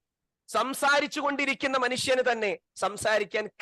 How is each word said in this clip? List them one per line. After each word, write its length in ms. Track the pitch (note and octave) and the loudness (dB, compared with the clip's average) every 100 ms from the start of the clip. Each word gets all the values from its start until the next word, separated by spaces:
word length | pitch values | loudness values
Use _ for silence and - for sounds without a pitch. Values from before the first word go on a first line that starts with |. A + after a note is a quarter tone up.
| _ _ _ _ - | _ _ _ _ -6
സംസാരിച്ചു 640 | - A#3+ C4+ C#4 C#4+ C#4+ D4+ | -4 -2 0 2 4 2 -2
കൊണ്ടിരിക്കുന്ന 520 | C#4+ - C#4 C4 C#4 C4 | -2 0 -2 -2 -2 0
മനുഷ്യന് 380 | B3 B3 - B3+ B3+ | 0 0 0 2 2
തന്നെ 200 | A#3 G#3+ F3+ _ - | 0 -2 -4 _ -6
സംസാരിക്കാൻ 600 | F#3+ G3+ - G#3+ G#3 G#3+ G#3+ - | -6 -2 0 0 0 -4 -6 -4